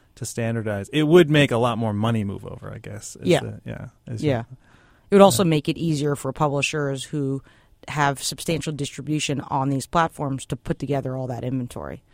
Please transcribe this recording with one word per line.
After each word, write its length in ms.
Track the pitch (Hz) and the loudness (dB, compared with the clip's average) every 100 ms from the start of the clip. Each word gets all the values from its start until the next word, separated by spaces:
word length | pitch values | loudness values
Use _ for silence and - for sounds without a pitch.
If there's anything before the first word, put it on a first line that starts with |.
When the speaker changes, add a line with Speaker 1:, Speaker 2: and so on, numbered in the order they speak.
| _ - | _ -12
Speaker 1:
to 100 | 120 | -8
standardize. 640 | - 113 113 107 101 98 | -4 -2 -2 -2 -4 -2
It 140 | 151 | 0
would 260 | 151 175 151 | 8 8 8
make 220 | 151 139 | 6 4
a 60 | 117 | 4
lot 200 | 123 113 | 2 0
more 160 | 113 | -2
money 300 | 101 113 113 | 0 0 0
move 200 | 101 98 | -2 -6
over, 280 | 92 92 101 | -10 -14 -14
I 60 | 107 | -14
guess. 360 | 104 101 - - | -14 -14 -14 -6
Is 100 | - | 0
Speaker 2:
Yeah. 120 | 151 | 0
Speaker 1:
the, 200 | 110 107 117 | 0 -12 -12
yeah. 220 | 113 - _ - | -12 -12 _ -12
Is 160 | 110 | -4
Speaker 2:
Yeah. 200 | 147 120 117 | -2 -2 -4
Speaker 1:
the, 80 | 127 _ - _ _ - | -16 _ -20 _ _ 2
Speaker 2:
It 40 | 196 | 8
would 60 | |
also 220 | 196 - | 8 8
Speaker 1:
yeah. 60 | 175 | 2
Speaker 2:
make 200 | 151 165 | 2 0
it 80 | - | -2
easier 380 | 165 147 147 143 | -2 0 0 -2
for 180 | 135 | -4
publishers 680 | 131 151 143 135 156 139 135 | -2 0 0 -2 -2 -4 -4
who 400 | - 151 135 135 - _ _ _ - | -6 -4 -2 -4 -8 _ _ _ -8
have 340 | 151 143 135 | 0 0 0
substantial 480 | - 147 - 165 - | -6 -6 -4 -4 -4
distribution 720 | 143 139 - 135 151 - 135 | -6 -6 -8 -4 -2 -2 -4
on 280 | - 143 135 | -2 -2 0
these 160 | 135 - | -2 0
platforms 600 | 175 165 - 143 135 - | 0 0 -2 -4 -4 -6
to 100 | 131 | -8
put 240 | - - | -6 -6
together 380 | 135 139 127 131 | -2 -4 -4 -6
all 100 | 127 | -6
that 160 | 120 | -6
inventory. 580 | 127 131 120 - 71 - _ | -4 -4 -6 -10 -12 -12 _